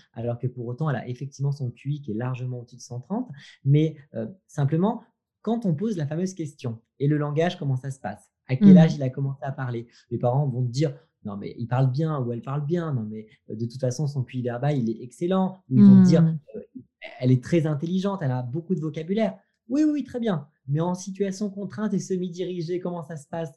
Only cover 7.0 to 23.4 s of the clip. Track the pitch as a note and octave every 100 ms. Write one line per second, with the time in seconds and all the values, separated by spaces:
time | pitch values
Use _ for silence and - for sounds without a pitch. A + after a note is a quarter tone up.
7 | C#3+ D3 D3 D3 F3 F3+ C#3+ B2+ C#3 -
8 | G2 G#2+ _ _ - C3 G3+ F#3 D#3+ D3
9 | C3 C3 C#3 C3+ C#3 C#3 B2 A#2 A2+ _
10 | - A2+ A#2+ C3+ D3 A#2+ B2 A#2+ D#3 -
11 | _ _ G#2 G2+ G2 - A#2+ B2 C3+ B2+
12 | D#3+ D3 A#2+ A#2 C3+ C#3+ C#3+ F3 D#3+ B2+
13 | G#2+ A2 - _ - G#2+ A#2 C3 B2+ B2
14 | D3 C#3+ A#2+ B2+ A#2+ A#2+ C#3 C#3+ A2+ A2
15 | B2+ - F3 F#3+ F#3 F#3 - C3 G3+ F#3+
16 | F3+ E3+ E3 D#3 - - - - - _
17 | - - B2+ B2+ - E3+ D#3 D3 E3 F#3
18 | G3 F#3+ C#3 B2+ B2 D3+ E3+ E3+ D#3 D#3
19 | D#3+ G#3 G#3 - _ _ - C#4 D#4 D4
20 | - B3 A3+ E3 - _ C3 D3 F3 F3+
21 | G3+ F#3+ G3 F#3+ G#3 G3 F#3+ - G#3+ F#3+
22 | - F#3 F3+ E3+ F3 F3+ D#3+ F3 F3 F3
23 | D#3+ D#3+ - E3